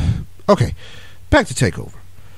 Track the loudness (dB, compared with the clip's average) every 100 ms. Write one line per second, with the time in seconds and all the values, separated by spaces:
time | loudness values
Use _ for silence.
0 | 0 0 -2 -4 4 4 4 -2 -10 -14
1 | -14 -10 4 4 4 2 2 0 -10 -12
2 | -14 -14 -14